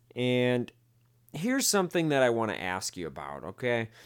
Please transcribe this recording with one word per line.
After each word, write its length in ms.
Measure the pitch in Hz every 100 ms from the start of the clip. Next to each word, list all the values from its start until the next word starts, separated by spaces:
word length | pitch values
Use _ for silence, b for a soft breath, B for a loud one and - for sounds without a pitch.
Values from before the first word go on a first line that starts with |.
| _ -
and 560 | 123 123 123 123 120 - _ _ _ _ _
here's 340 | - 202 262 247
something 420 | 208 180 180 160
that 140 | 143
I 60 | 127
wanna 240 | 117 110
ask 420 | 92 92 92 - -
you 120 | 80
about, 360 | 69 71 71
okay? 460 | 73 98 127 120 113 B